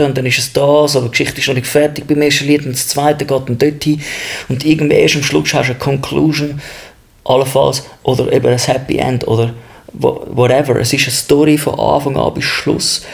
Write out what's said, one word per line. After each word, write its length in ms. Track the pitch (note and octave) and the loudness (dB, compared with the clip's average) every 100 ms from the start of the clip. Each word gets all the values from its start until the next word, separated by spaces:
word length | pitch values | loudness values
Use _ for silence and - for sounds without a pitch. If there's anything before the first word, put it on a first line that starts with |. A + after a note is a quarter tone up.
| C#3+ | 0
und 100 | C3 | 0
dann 80 | B2+ | -2
ist 120 | - | -2
es 140 | - | -2
das, 420 | C#3 C#3+ D3+ D3 C#3 | 0 4 4 4 2
aber 100 | A#2 | 0
die 60 | |
Geschichte 300 | - - - | -2 -4 -2
ist 60 | - | -2
noch 80 | B2+ | -2
nicht 120 | B2 | 0
fertig 400 | D3 D3+ D3 C#3+ | 2 2 0 -2
beim 140 | D3 | 2
ersten 240 | D3 C#3+ C#3+ | 2 2 2
Lied 200 | D3 C3+ | 0 0
und 80 | B2 | -6
das 120 | - | -4
zweite 380 | C#3+ D3 D3 C3+ | 0 0 0 0
geht 240 | C3+ C3 | -2 -2
dann 80 | A#2+ | 0
dort 260 | D3 D3 | 0 0
hin 180 | D3+ D3 - - - - - | -2 -2 -4 -10 -10 -10 -6
und 160 | C3 D3+ | -2 0
irgendwie 300 | D#3 D3 - | 2 4 4
erst 200 | D#3 D3 | 4 2
am 80 | |
Schluss 300 | C#3+ D3+ D3+ | 0 0 0
hast 140 | C#3+ C3 | 0 -2
du 40 | |
eine 80 | B2 | -2
Conclusion, 840 | C#3+ C#3 - C#3 D#3 D3 D3 D3 - - - - _ _ - | -2 -2 -2 0 0 0 -4 -6 -12 -16 -20 -20 _ _ 0
allenfalls, 580 | C3 C3+ C3+ C#3+ C3 - - | 2 2 2 0 0 -8 -8
oder 280 | - C3 B2+ | -2 0 2
eben 160 | B2+ B2 | 2 2
ein 100 | B2 | 2
Happy 400 | - C3 C3+ - | 0 -2 -2 -2
End 280 | C3 B2 - | 0 -2 0
oder 260 | A2+ A#2 A#2 - - - | 0 0 -4 -16 -20 -18
wo-, 320 | - - - - | -2 -2 -2 -4
whatever. 460 | A#2+ B2 C3 C#3+ A#2+ | 0 4 4 2 0
Es 140 | A#2+ | 0
ist 100 | C3+ - | 0 -2
eine 40 | |
Story 460 | - - C#3+ D3+ D3+ | -2 2 4 4 2
von 200 | - - | 0 0
Anfang 360 | A1 C#3+ C#3 C3+ | 2 2 0 -2
an 160 | - | -2
bis 100 | - - | -2 -4
Schluss 580 | - - - - - - | -4 -2 -2 -2 -6 -8